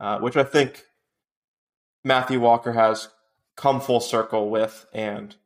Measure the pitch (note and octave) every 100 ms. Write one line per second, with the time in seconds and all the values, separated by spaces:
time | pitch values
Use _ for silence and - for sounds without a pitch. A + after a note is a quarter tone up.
0 | G#2 G#2 A#2+ C#3+ C3+ D#3 C3+ - - _
1 | _ _ _ _ _ _ _ _ _ _
2 | C3+ C3 B2+ C3 A#2 A#2+ B2+ A#2 A2+ A2
3 | - _ _ _ _ - C#3 C3+ B2+ A#2+
4 | - A#2 A2 A2+ G#2 A2 A2 - - A2
5 | G#2+ G#2 G#2 -